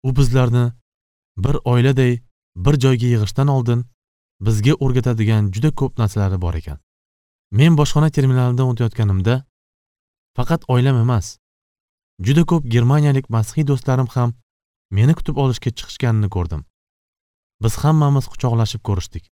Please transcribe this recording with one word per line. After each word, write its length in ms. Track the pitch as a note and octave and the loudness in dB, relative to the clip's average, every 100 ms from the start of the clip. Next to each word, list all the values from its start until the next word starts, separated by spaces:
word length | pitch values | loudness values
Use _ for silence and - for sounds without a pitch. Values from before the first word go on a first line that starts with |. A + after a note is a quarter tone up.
U 60 | C3 C3 | -2 2
bizlarni 500 | C3 C3 B2 A#2+ A#2+ A#2+ _ _ _ _ _ - | 2 2 2 2 0 -4 _ _ _ _ _ -4
bir 180 | F#2+ C#3 | 0 0
oiladay 520 | - B2 B2+ C3 B2 A#2+ _ _ _ F2 | 2 2 2 2 0 0 _ _ _ -2
bir 200 | F2+ D3 | 0 2
joyga 280 | C3 B2+ B2 | 2 2 2
yig'ishdan 400 | A#2+ G#2 - C#3 | 0 0 0 0
oldin 320 | C3+ A#2+ A#2+ A#2+ _ _ _ _ _ | 0 0 -2 -4 _ _ _ _ _
bizga 320 | G2 A2 A2+ | -2 2 2
o'rgatadigan 800 | D#3 - B2+ B2 A2+ G#2+ A2 G#2 | 2 0 0 0 0 2 2 0
juda 200 | F#2+ D3+ | 0 -2
ko'p 220 | - - - | 0 -4 -2
narsalari 400 | G#2+ - G2 F#2+ | -2 0 -2 -2
bor 120 | F2 | -4
ekan. 260 | D#2+ D#2+ D2 _ _ _ _ _ _ _ | -6 -8 -16 _ _ _ _ _ _ _
Men 260 | G#2 D#3 D#3 | 2 4 4
boshqona 320 | D3 D3 D#3 | 2 2 0
terminalida 540 | D3 C3 B2+ B2 B2 | 0 0 2 0 0
o'tayotganimda 720 | C3 A#2 A#2 - G#2+ F#2+ F#2+ B2+ C3+ _ _ _ _ _ _ _ _ - | -2 0 -4 -2 -2 0 0 -2 -4 _ _ _ _ _ _ _ _ -6
faqat 300 | A#2+ E3 - | -2 -2 0
oilam 300 | B2+ C3 B2+ | 0 2 2
emas, 280 | A#2 A#2+ - - _ _ _ _ _ _ _ _ | 0 0 -4 -14 _ _ _ _ _ _ _ _
juda 240 | F#2 C#3+ | 0 2
ko'p 240 | E3+ E3+ C3+ | 2 0 0
germaniyalik 640 | A#2 A#2+ D3 D3 C3+ - | 0 2 2 2 0 -2
masihiy 380 | A2+ G#2+ - C#3+ | -4 -2 -2 -2
do'stlarim 420 | C3+ - C3 B2 | -2 0 -2 -2
ham 220 | - A#2+ A#2 _ _ _ _ _ | -2 -4 -4 _ _ _ _ _
meni 220 | G2 B2 | 0 2
kutib 220 | E3 - C#3 | 2 -2 -2
olishga 340 | C3+ A#2+ - | -2 -2 -6
chiqishganini 580 | A#2 - - B2 A2 G2+ | -8 -14 -6 -2 0 -2
ko'rdim. 320 | F#2 E2 D#2 C#2 _ _ _ _ _ _ _ _ _ | -4 -6 -8 -12 _ _ _ _ _ _ _ _ _
Biz 120 | A2+ - | -4 -2
hammamiz 480 | D3 D#3 D3 C#3 - | 0 2 2 0 -2
quchoqlashib 540 | - B2+ A#2 A2+ G#2+ | -6 -2 0 -2 -4
ko'rishdik. 420 | - G2 - - - | -4 -4 -6 -16 -18